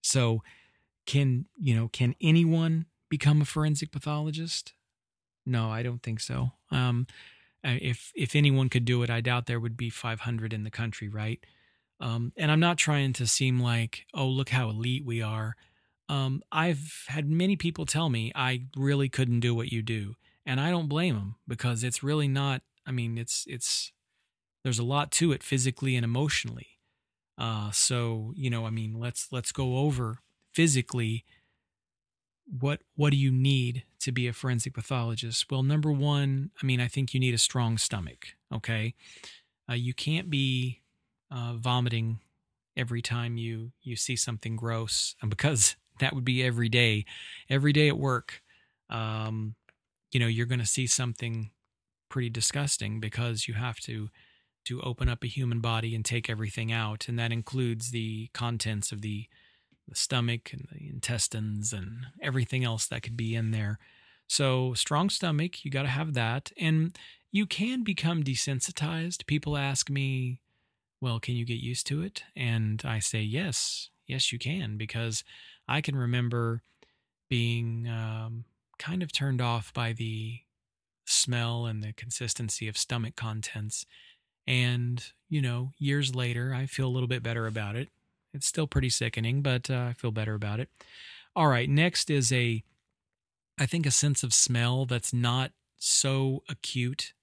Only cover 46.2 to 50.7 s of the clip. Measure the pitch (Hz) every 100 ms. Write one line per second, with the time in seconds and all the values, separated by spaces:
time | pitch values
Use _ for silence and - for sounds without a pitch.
46.2 | 123 127 127 120 117 120 117 107 104 -
47.2 | - - - 139 147 147 151 - 139 123
48.2 | - - _ _ _ _ _ 113 110 110
49.2 | 110 110 107 110 _ _ _ _ _ 127
50.2 | 117 113 120 123 110